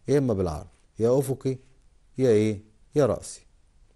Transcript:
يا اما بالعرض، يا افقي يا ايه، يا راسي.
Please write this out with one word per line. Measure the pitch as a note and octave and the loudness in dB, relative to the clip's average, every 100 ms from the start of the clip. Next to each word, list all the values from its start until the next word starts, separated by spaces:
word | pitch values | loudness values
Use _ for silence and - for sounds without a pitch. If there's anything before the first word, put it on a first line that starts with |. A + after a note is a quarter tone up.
| - | -2
يا | C#3+ | 0
اما | C3 | 0
بالعرض، | G2 F2+ D2+ F#2 _ _ - | 0 -2 -4 -12 _ _ -2
يا | A2+ C3 | 0 2
افقي | B2+ B2+ C3+ C3 _ _ _ _ _ - | 0 -4 -6 -8 _ _ _ _ _ -2
يا | C3 | 2
ايه، | G#2+ G#2+ G2+ - _ _ D3+ | 4 2 -4 -12 _ _ 0
يا | B2 | 0
راسي. | - - - _ _ _ _ _ | 0 -8 -20 _ _ _ _ _